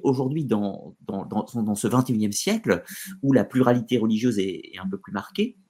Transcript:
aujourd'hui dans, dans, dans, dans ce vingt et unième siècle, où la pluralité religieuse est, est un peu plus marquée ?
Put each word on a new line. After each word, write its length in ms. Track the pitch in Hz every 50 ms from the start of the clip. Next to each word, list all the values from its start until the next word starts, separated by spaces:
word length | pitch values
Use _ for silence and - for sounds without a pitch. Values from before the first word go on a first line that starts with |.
| -
aujourd'hui 400 | 139 131 131 131 131 147 165 147
dans, 500 | 117 107 104 101 98 95 - - 76 - _
dans, 240 | - - 104 98 87
dans, 220 | - 98 107 - - -
dans 200 | 120 107 107 104
ce 140 | - - 107
vingt 200 | 120 127 127 -
et 40 |
unième 200 | 120 107 107 104
siècle, 520 | 101 - - 190 214 220 - 117 92 85 - - - - - - - -
où 100 | - 139
la 120 | 127 117 98
pluralité 520 | - - 127 127 123 123 123 113 - 123
religieuse 420 | 117 110 113 110 107 120 123 110 101
est, 340 | 95 95 87 - - - -
est 40 | 92
un 100 | 92 190
peu 100 | - 98
plus 140 | - -
marquée ? 440 | - 98 - - - - 214 262 - _ _